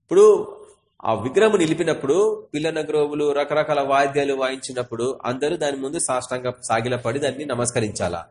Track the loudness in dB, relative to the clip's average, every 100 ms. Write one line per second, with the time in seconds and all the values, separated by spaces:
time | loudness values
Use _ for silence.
0 | _ 8 8 8 0 -12 -20 _ _ _
1 | -2 -2 0 2 4 4 2 0 0 -2
2 | 0 2 2 -2 -8 -6 -4 -4 -2 0
3 | 0 0 0 0 0 0 0 0 2 2
4 | 2 0 0 0 -2 -4 -8 -8 -6 -4
5 | -4 -4 -6 -2 -2 -2 -4 -4 -6 -6
6 | -2 -4 -4 -6 -6 -8 -2 -2 0 -2
7 | -2 -2 -4 -4 -6 -2 -2 -2 -2 -2
8 | -4 -4 -10